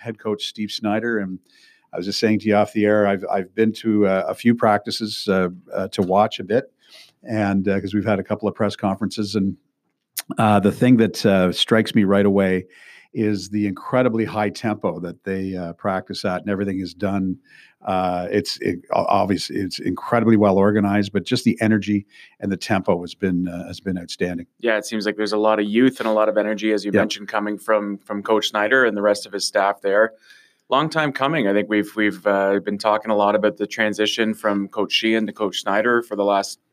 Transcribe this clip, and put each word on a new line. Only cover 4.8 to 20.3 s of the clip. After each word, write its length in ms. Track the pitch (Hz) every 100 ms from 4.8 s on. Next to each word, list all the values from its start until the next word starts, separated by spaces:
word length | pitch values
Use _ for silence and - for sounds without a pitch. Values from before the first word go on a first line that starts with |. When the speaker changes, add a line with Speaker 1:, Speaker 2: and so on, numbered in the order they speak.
| 113 - 107 - -
Speaker 1:
uh, 220 | 95 90 90 -
uh, 140 | 98 95
to 120 | -
watch 360 | 90 95 107 -
a 40 |
bit, 280 | 92 117 - _ _ - - _
and, 440 | - 110 101 98 95
uh, 120 | 98
'cause 120 | 98
we've 120 | 104 104
had 140 | 98
a 40 |
couple 240 | - 107 104
of 80 | -
press 200 | 104 -
conferences, 600 | 101 98 98 - 104 104
and, 220 | 98 87 _ _ _ _ _ - - -
uh, 220 | 110 104
the 120 | 98
thing 260 | 82 123 120
that, 280 | 110 - 107
uh, 260 | 95 92
strikes 440 | 85 - 113 110 117
me 80 |
right 220 | 98 101 101
away 400 | 98 95 92 - - - - _
is 360 | - 107 104 95
the 160 | 107 104
incredibly 600 | 92 - 127 127 113 110
high 240 | 104 104
tempo 500 | - 110 104 92 82
that 240 | 87 80
they, 320 | 95 95 95 92
uh, 180 | 85
practice 520 | 82 104 95 - 90 104
at, 160 | 90
and 80 | 104
everything 300 | 98 98 95
is 140 | 90
done. 440 | - 101 98 95 92 _ - - _ -
Uh, 420 | 92 92 90 90
it's, 280 | 104 104 -
it, 200 | 98 87 -
o-, 140 | - -
obvious, 420 | 98 98 87 -
it's 300 | - 92 -
incredibly 560 | 92 90 - 120 113